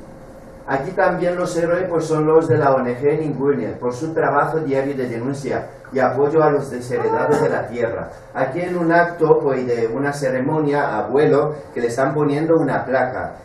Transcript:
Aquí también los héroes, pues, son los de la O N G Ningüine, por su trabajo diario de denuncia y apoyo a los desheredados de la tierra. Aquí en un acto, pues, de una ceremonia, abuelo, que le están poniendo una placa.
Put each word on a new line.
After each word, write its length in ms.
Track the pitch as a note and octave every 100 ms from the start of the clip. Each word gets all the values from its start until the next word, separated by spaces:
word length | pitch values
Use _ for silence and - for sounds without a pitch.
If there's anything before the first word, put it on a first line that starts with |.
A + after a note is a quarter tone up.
| - - - - - - -
Aquí 260 | - F#3
también 440 | G3 F3+ E3+ F3 F3+
los 180 | E3+
héroes, 300 | E3 E3+ F3 F3+
pues, 200 | E3 D3+
son 200 | D#3 D#3
los 220 | D#3+ D3+
de 80 | -
la 140 | A#2+
O 80 | C3
N 160 | B2 A#2+
G 200 | C#3+ D#3
Ningüine, 560 | D3+ C3 C#3 B2 G#2 -
por 140 | B2
su 220 | B2 D#3+
trabajo 460 | D#3 C#3+ C#3+ D3+ D#3+
diario 360 | C3+ C3+ C#3+ C3
de 100 | A#2+
denuncia 600 | A2+ B2+ C#3 B2 - - - -
y 60 | B2+
apoyo 440 | B2+ C#3 C#3+ D#3
a 80 | D3+
los 200 | C#3+ -
desheredados 720 | B2 - B2 D3 - D3 D3
de 80 | -
la 160 | - -
tierra. 420 | A#2+ A2+ - - - -
Aquí 300 | - - E3+
en 160 | F3+ F3+
un 120 | E3
acto, 480 | E3+ E3+ - D#3 D#3
pues, 240 | C#3+ B2+ B2
de 200 | A#2 A2+
una 260 | C3+ C#3+
ceremonia, 840 | - C3 B2+ C#3+ D#3 C#3+ C#3+ - -
abuelo, 600 | - C3+ D#3 C3+ - - -
que 60 | B2
le 60 | A#2+
están 260 | C3+ C#3
poniendo 400 | D3+ D3 C#3+ E3 D#3+
una 260 | C3+ B2 A#2+
placa. 480 | C3 - - - -